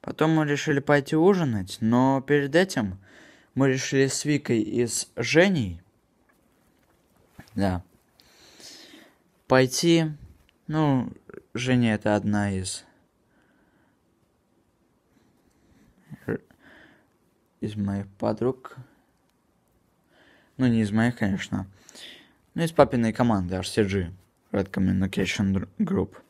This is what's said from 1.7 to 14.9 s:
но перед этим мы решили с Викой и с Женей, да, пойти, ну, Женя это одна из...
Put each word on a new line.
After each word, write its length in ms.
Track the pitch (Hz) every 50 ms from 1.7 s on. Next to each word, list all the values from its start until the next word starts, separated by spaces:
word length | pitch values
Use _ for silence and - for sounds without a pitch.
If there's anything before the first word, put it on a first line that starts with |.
| - -
но 400 | 113 110 117 123 131 135 135 135
перед 340 | 127 - 147 147 143 143 135
этим 440 | 170 190 190 - 143 113 101 92 98 - - - - - - - - _ _ _
мы 160 | 127 135 135 131
решили 340 | 131 131 - - 135 135
с 180 | 135 - - -
Викой 380 | 143 151 143 147 - 131 113 107
и 240 | 104 101 113 120
с 240 | 113 - - - - _
Женей, 640 | - 123 117 123 160 175 202 190 156 117 95 87 85 _ _ _ _ _ _ _ _ _ _ _ _ _ _ _ _ _ _ _ _ _ _ _ _ _ _ _ _ _ _ _ - - _ _
да, 260 | - 98 95 90 87 87 _ _ _ _ _ _ _ _ _ _ _ - - - - - - - - - - - - - _ _ _ _ _ _ _ _ _
пойти, 640 | 131 131 131 127 - - - 170 165 165 160 156 151 147 - - - _ _ _ _ _ _ -
ну, 440 | 151 156 156 147 139 131 120 123 - - _ _ - - _ _ _
Женя 420 | 113 123 127 127 123 120 113 107
это 200 | 104 - 107 104
одна 380 | 104 101 104 104 104 101 101 98
из... 320 | 95 92 92 - - - _ _ _ _ _ _ _ _ _ _ _ _ _ _ _ _ _ _ _ _ _ _ _ _ _ _ _ _ _ _ _ _ _ _ _ _ _ _ _ _ _